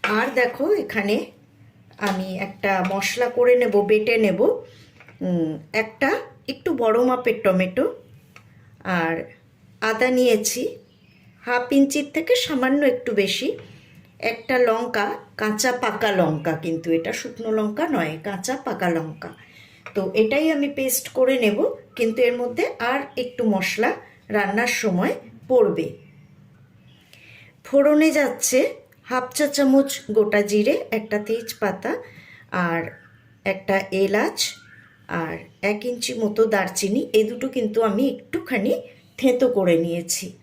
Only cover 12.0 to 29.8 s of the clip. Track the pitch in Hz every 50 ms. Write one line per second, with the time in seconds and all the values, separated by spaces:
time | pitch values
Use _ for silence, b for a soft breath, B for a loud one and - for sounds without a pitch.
12 | 285 - - 320 330 - 494 494 - - 311 254 254 262 277 285 294 269 247 -
13 | - 247 214 202 196 185 - - 254 294 - B B B B B B B B B
14 | B B B _ - 233 233 - - - 262 247 247 233 220 226 240 233 - 214
15 | 202 - - - - - - - 214 214 214 214 - 254 247 247 - 220 - -
16 | - 214 196 185 170 151 156 151 151 170 156 156 - 165 165 165 165 170 165 165
17 | 165 165 151 - - - - - 233 220 220 220 214 214 214 247 320 339 285 190
18 | 165 151 156 160 - 208 196 185 190 - 262 277 - 262 202 - 190 175 165 165
19 | 160 156 151 - 170 165 - B B B B B B B B B B - - 202
20 | 185 190 190 214 220 220 269 294 311 320 320 285 285 285 285 - 269 262 254 -
21 | - - - 262 254 262 269 247 233 208 202 202 - - - - - - - -
22 | 240 226 220 254 247 240 247 247 247 226 233 - 415 - - - 233 240 262 285
23 | 277 - - 254 240 - - - 233 214 196 185 185 - - 208 226 285 480 B
24 | B B B B B - 208 208 196 190 202 220 247 247 - - - 208 175 180
25 | 208 311 - - - - - - - - 254 247 - - - 165 - - - -
26 | - - - - - - - - - - - - - _ _ _ B B B B
27 | B B B B B B B B B B B B _ - - 277 277 294 302 302
28 | 311 311 - 302 285 247 247 - - - 254 254 - - - - - _ _ _
29 | _ - 247 254 247 - - - 302 277 285 277 285 269 262 277